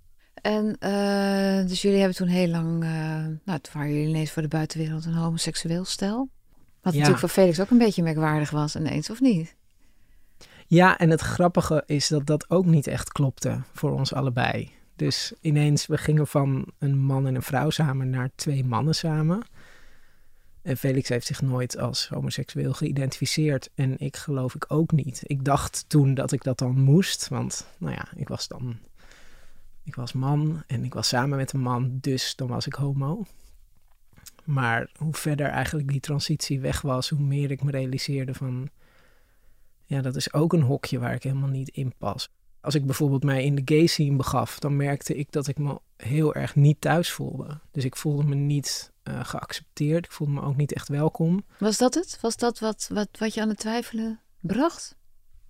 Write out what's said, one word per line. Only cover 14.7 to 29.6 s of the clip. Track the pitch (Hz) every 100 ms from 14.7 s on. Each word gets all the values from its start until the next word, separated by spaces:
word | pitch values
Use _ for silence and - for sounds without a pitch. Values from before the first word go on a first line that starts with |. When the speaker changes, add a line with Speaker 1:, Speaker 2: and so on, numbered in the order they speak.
| - _ -
Speaker 2:
Dus | 147 - - -
ineens, | 160 147 147 147 -
we | 147
gingen | - 151 143
van | 147 139 131 135 -
een | 139 135
man | 135 135 135
en |
een | 127
vrouw | - 131 151
samen | - 151 135 131
naar | 127 127
twee | - 156 139
mannen | 127 113 147
samen. | 156 165 156 156 196 - - - - - - - - - - - -
En | 170 131
Felix | 139 131 -
heeft | 120 -
zich | 143
nooit | 135 127 123 -
als | 120 123 -
homoseksueel | - 135 131 139 143 139
geïdentificeerd. | 127 151 139 131 - 131 - 151 135 -
En | - 131 -
ik | 143 -
geloof | - 135 127
ik | 151 -
ook | 151 165
niet. | 156 131 - -
Ik | 139
dacht | 135 139 - - -
toen | 151 135
dat | 131 135
ik | 139
dat | 131 127
dan | 127 131
moest. | 135 160 190 - -
Want, | 120 123 - - -
nou | -
ja, | - -
ik | - -
was | 117 -
dan, | - 123 113 - - - - - - - -